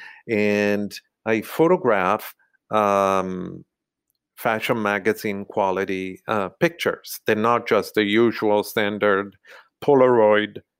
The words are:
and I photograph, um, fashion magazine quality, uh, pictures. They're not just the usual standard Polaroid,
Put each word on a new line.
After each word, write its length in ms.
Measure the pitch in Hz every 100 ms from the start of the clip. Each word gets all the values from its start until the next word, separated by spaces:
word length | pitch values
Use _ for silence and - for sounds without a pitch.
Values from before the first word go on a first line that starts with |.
| - - -
and 680 | 110 104 104 104 104 101 - _ _ -
I 160 | 113
photograph, 920 | 101 - 165 180 135 104 92 104 - - _ _ -
um, 960 | 110 104 101 98 95 92 92 90 90 - _ _ _ _ _ _ -
fashion 460 | 120 110 - 120
magazine 640 | 104 101 95 104 110 98
quality, 760 | 101 - 98 92 98 95 92 92 -
uh, 200 | 110 95 -
pictures. 600 | 170 170 - - - - -
They're 100 | 107
not 300 | 110 120 -
just 260 | 110 92
the 100 | -
usual 580 | 104 107 117 107 110 104
standard 720 | 98 - 104 104 104 98 101 - _ - - -
Polaroid, 760 | - 143 127 123 107 104 104 104 - _